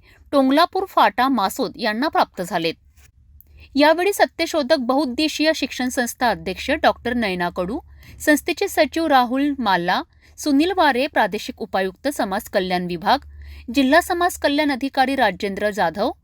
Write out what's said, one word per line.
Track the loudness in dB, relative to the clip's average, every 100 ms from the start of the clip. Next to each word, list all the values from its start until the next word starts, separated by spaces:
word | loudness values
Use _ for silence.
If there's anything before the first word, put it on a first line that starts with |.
| _ _ _
टोंगलापूर | 2 4 4 2 0
फाटा, | -2 4 4 4 0
मासोद | 2 0 -2 -6 -4
यांना | -4 -2 -2
प्राप्त | 0 -2 -4
झालेत. | -4 -2 -2 -4 _ _ _ _ _ -20 _ -20 -6
यावेळी | 2 4 4 2
सत्यशोधक | 2 0 0 -4 -2 0 0
बहुउद्देशीय | 2 0 0 -2 -2 0 0
शिक्षण | 0 -4 -4 -4
संस्था | -2 -4 -2 -2
अध्यक्ष | -2 -4 -6 -4
डॉक्टर | 0 0 0 -2
नयना | -4 -2 -2 -4
कडू, | -4 -6 -8 -12 -20 -20 -4
संस्थेचे | 0 2 0 -4 -2
सचिव | 0 0 0 2
राहुल | 4 2 0 -2 -2
माल्ला, | 0 0 0 -2 -4 _ _ -8
सुनील | 0 2 2 2
वारे, | 2 2 -2
प्रादेशिक | 0 -2 -2 -8 -12
उपायुक्त | -6 -2 -2 -4 -6
समाज | -4 -4 -6
कल्याण | -4 -2 -2 -2 -4
विभाग, | -4 0 0 -2 -20 -18 -16 -4
जिल्हा | 0 4 4
समाज | 2 0 -2 0
कल्याण | -2 0 0
अधिकारी | -2 -2 0 0 2
राजेंद्र | 0 0 -6 -2 -2
जाधव | 0 -2 0 -4 -4